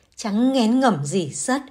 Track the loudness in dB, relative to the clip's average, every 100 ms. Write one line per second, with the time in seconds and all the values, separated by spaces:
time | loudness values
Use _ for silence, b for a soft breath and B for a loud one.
0 | b -10 -4 0 2 2 2 4 2 0
1 | -2 -4 -4 -6 -4 -4 -6